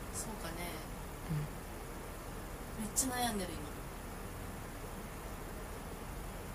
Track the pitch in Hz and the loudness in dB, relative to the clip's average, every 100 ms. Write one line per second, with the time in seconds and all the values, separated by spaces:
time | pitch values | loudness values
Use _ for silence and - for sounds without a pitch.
0 | - - - - - - - - - - | -2 0 0 0 0 0 0 0 -2 -2
1 | - - - 151 151 - - - - - | -2 -2 2 4 2 -2 -4 -4 -4 -4
2 | - - - - - - - - 214 - | -4 -4 -2 -2 -2 -2 -2 0 4 6
3 | 262 247 240 208 175 - - - - - | 6 6 6 6 2 0 -2 -2 -4 -4
4 | - - - - - - - - - - | -4 -4 -4 -2 -2 -2 -4 -4 -2 -2
5 | - - - - - - - - - - | -2 -2 -2 -2 -2 -2 -2 -2 -2 -2
6 | - - - - - | -2 -2 -2 -2 -2